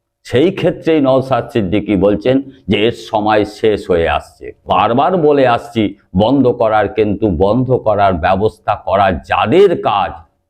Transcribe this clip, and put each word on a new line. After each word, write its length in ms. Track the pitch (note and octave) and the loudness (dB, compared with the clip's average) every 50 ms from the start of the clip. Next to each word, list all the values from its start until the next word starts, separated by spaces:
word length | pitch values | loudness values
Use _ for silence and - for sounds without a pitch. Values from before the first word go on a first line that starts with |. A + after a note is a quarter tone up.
| _ _ _ _ _ | _ _ _ _ _
সেই 240 | - - A#2+ D3+ F#3 | -2 0 2 2 2
ক্ষেত্রেই 500 | F#3+ - - F3+ E3+ E3+ - D#3+ D#3+ D#3 | 0 0 -2 -2 -2 -2 -2 0 2 2
নওশাদ 440 | C#3 C3 C3+ C3+ A#2+ - C3+ A#2+ A#2+ - | 4 2 2 2 0 0 -2 -4 -4 -2
সিদ্দিকী 420 | - A#2 G2+ F2 G#2 G#2 G2 - G#2 | -4 -2 -2 0 -2 -2 0 0 0
বলছেন 400 | F#2 F#2+ G#2 G#2+ G2+ - B2+ C3 C3+ C#3 - - - _ - | 2 2 2 2 2 0 0 0 0 -2 -6 -18 -18 _ -4
যে 80 | G#2+ G#2 | -2 0
এর 180 | G#2+ A#2 A2+ - - - | 0 -2 -2 -4 -12 -6
সময় 320 | - G#2+ G#2 G#2+ G#2+ G#2+ G2+ | -4 -2 0 2 0 0 0
শেষ 360 | - - - - A2 G#2 F#2+ - - | -2 -4 -2 0 0 0 0 -2 -2
হয়ে 180 | F2+ E2+ E2 D#2 | 0 0 0 0
আসছে। 380 | D2 C#2+ - - _ _ - B1 - _ _ | -2 -4 -6 -10 _ _ -18 -18 -18 _ _
বারবার 460 | - F#2 F2 G2+ G#2+ A#2 B2 C#3+ F3 F#3+ | -2 0 0 2 2 2 0 0 0 0
বলে 280 | F3+ D3+ D3 D3 C#3 C3 | 2 2 2 2 4 2
আসছি 360 | B2 A#2+ A2+ - - - A2+ G#2+ F#2+ - _ _ _ - | 2 2 0 -4 -6 -4 -2 -2 -2 -4 _ _ _ -2
বন্ধ 280 | F#2 G#2+ A#2 C#3 C#3+ C3 B2 A#2 - | 0 2 2 2 2 2 0 0 0
করার, 260 | A2+ A2 G#2+ G#2+ G#2 G2 | 0 0 2 0 0 0
কিন্তু 380 | - - G#2 G#2 G#2 G#2 A2 G#2+ F2 D2+ F#2+ | 0 -2 -2 -2 -2 -2 -2 -2 0 0 0
বন্ধ 240 | G2 G#2+ B2+ C3 B2+ B2+ | 0 2 0 0 0 -2
করার 360 | - - G#2+ G#2 G2+ G2+ G2 F#2 | -2 0 -2 0 2 2 0 0
ব্যবস্থা 600 | E2 D#2+ F2+ F#2+ F#2 G#2 G#2+ - _ _ - G#2 - - | 0 0 -2 0 0 0 -4 -4 _ _ -6 -6 -6 -4
করা 200 | F2+ F#2 G2 G2+ F#2+ F2+ - - - | -2 0 2 2 2 0 -2 -6 -4
যাদের 400 | - F2 G2 G#2+ C3 F3+ G3+ F#3+ E3+ - | -2 -2 0 2 4 4 4 4 2 0
কাজ, 280 | - B2+ G#2+ G2+ F2+ - - - - _ _ _ _ | -2 -2 -2 -2 -2 -4 -6 -14 -20 _ _ _ _